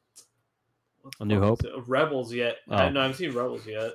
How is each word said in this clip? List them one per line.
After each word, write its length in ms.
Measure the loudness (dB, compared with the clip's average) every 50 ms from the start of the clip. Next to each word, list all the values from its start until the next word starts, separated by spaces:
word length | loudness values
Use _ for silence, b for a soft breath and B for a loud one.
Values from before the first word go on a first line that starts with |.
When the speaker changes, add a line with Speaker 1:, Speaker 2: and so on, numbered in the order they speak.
| _ _ _ -20 -20 _ _ _ _ _ _ _ _ _ _ _ _ _ _ _ -20
Speaker 1:
what 120 | -20 -12 -6
the 60 | 0
Speaker 2:
A 20 |
New 80 | 2 4 4
Speaker 1:
fuck 40 | 6 4
Speaker 2:
Hope? 160 | 4 2 0
Speaker 1:
is 60 | -4
it? 180 | -6 -8 -6 -2
Rebels 460 | 2 2 2 2 0 -2 -4 -4 -4
yet. 220 | -2 -2 -2 -2 -4 -6 -2
I, 160 | 2 2 4
Speaker 2:
Oh. 40 | 4
Speaker 1:
no, 100 | 2 2
I 20 | 0
haven't 120 | 0 0
seen 160 | -2 -4 -4 -2
Rebels 340 | -2 -2 -2 -4 -8 -10
yet. 260 | -8 -6 -6 -6 -6 -6